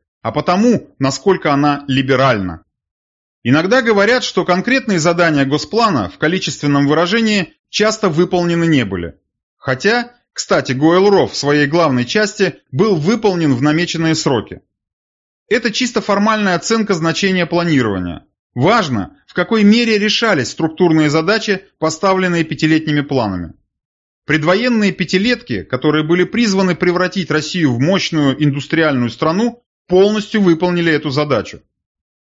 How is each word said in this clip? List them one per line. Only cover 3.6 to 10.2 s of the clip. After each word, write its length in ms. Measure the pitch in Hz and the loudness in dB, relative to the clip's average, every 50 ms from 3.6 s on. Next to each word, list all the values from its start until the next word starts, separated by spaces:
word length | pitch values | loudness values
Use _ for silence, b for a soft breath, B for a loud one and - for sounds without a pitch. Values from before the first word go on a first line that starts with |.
| 165 190 233 262 | 2 2 0 2
говорят, 420 | 240 233 220 202 196 214 247 254 - | 2 2 2 2 2 2 2 0 -2
что 220 | - - 190 165 | -2 -4 -4 -2
конкретные 540 | - 180 185 190 240 254 269 262 226 196 170 | 0 0 -2 0 0 -2 -2 0 -2 -2 0
задания 460 | 147 175 170 170 175 165 156 143 139 | 0 0 2 2 2 2 2 2 0
Госплана 640 | 135 143 147 - - - 220 233 214 175 123 95 87 | 0 0 -2 -4 -4 -2 0 0 2 2 0 -2 -4
в 80 | - - | -4 -4
количественном 720 | - 151 180 185 - - 127 - 147 147 143 143 143 139 | -2 -2 -2 -2 -4 -6 -6 -4 -2 0 2 2 2 2
выражении 640 | 151 156 175 175 202 233 226 220 214 202 170 - - _ _ _ | 2 2 2 0 0 0 0 0 0 -2 -2 -4 -10 _ _ _
часто 400 | - - 208 220 214 214 - 190 | -4 0 0 0 0 0 -2 0
выполнены 560 | 151 151 180 175 - 175 175 170 170 170 165 | 0 0 0 0 0 0 0 0 0 0 0
не 180 | 165 156 135 117 | 2 2 0 0
были. 320 | 95 95 90 85 82 - _ _ _ _ _ _ _ _ _ | -2 -4 -6 -8 -10 -12 _ _ _ _ _ _ _ _ _
Хотя, 560 | - - 131 127 - 202 226 240 240 240 - _ | -6 -6 -6 -2 0 0 0 0 -2 -6 -12 _